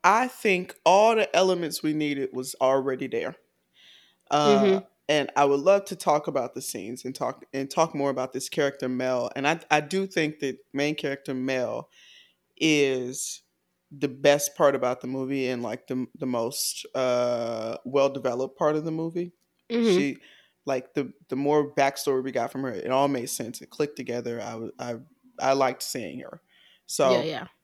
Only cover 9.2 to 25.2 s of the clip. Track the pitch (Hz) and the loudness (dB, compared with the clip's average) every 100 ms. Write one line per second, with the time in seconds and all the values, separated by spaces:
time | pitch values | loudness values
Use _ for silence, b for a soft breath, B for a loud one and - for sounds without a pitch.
9.2 | 120 - 143 165 - 151 147 190 196 180 | -2 -2 -2 -2 0 0 0 -4 -2 -2
10.2 | 151 151 139 123 _ 139 147 151 143 139 | -2 -2 -8 -8 _ -4 -4 -2 -6 -6
11.2 | - 131 131 131 117 113 143 b b b | -8 -6 -4 -2 -4 -6 -12 b b b
12.2 | b b _ _ 156 151 139 131 123 135 | b b _ _ 2 4 4 0 -4 -8
13.2 | - - _ _ _ _ _ 143 143 131 | -10 -12 _ _ _ _ _ -6 -6 2
14.2 | 143 147 147 - 147 139 123 127 127 135 | 4 4 0 4 4 4 -2 -2 -6 -6
15.2 | 131 139 131 123 120 123 _ 127 123 - | -4 -2 -2 -2 -4 -8 _ -6 -6 -6
16.2 | 131 123 117 - - - - 131 127 123 | -4 -2 -2 -4 -6 -8 -8 -2 0 2
17.2 | 123 120 117 113 113 - - 139 139 135 | 0 0 -4 -6 -6 -8 -2 2 2 2
18.2 | 123 123 131 - 151 151 160 160 165 175 | -4 -2 -6 0 0 0 -4 -6 -6 -6
19.2 | 175 _ _ _ _ 233 226 180 143 - | -8 _ _ _ _ 0 2 4 2 -4
20.2 | b b b _ - 131 - - 131 - | b b b _ -4 -4 -4 -6 -6 -10
21.2 | _ 131 143 151 139 139 139 - - 131 | _ -2 2 2 2 2 0 2 -2 0
22.2 | 131 127 117 - 135 98 - 131 143 135 | -2 -4 -4 -4 -6 -6 0 2 4 0
23.2 | 123 - 117 - 113 - 147 147 123 120 | -4 -8 -8 -10 -16 -6 -4 -4 -6 -6
24.2 | 120 117 113 113 113 - 123 117 - _ | -6 -8 -10 -10 -12 -10 -10 -10 -14 _